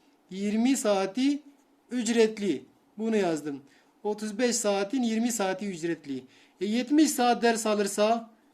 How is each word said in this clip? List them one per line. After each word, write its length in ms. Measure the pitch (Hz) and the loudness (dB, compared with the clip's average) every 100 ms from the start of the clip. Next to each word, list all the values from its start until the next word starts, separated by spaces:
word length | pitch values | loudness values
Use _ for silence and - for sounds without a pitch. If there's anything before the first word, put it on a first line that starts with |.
| _ _ _ | _ _ _
Yirmi 480 | 190 202 214 247 269 | -6 -2 2 2 2
saati 640 | 208 196 190 247 269 285 - _ _ _ - | 2 2 0 0 0 0 -8 _ _ _ -8
ücretli. 720 | 247 233 233 220 214 202 131 - _ _ - | -4 0 4 4 2 -2 -4 -6 _ _ -8
Bunu 180 | 226 214 | -2 0
yazdım. 460 | 180 156 147 135 - _ _ _ | 0 -2 -6 -10 -14 _ _ _
Otuz 360 | 208 208 214 202 | -6 -6 -6 -2
beş 160 | 247 240 | 0 0
saatin 480 | 208 196 202 269 | 0 0 -2 -2
yirmi 280 | 233 220 240 | 0 0 -2
saati 360 | 233 190 190 202 | -2 -2 -2 -6
ücretli. 560 | 170 170 156 143 131 - - _ - | -6 -6 -6 -6 -10 -10 -20 _ -8
E, 40 | 202 | -2
yetmiş 460 | 240 247 294 294 | -2 2 4 4
saat 300 | - 240 233 | 4 2 4
ders 240 | 233 220 214 | 2 2 0
alırsa, 640 | 208 202 - 214 233 - _ _ | 0 0 2 2 2 -4 _ _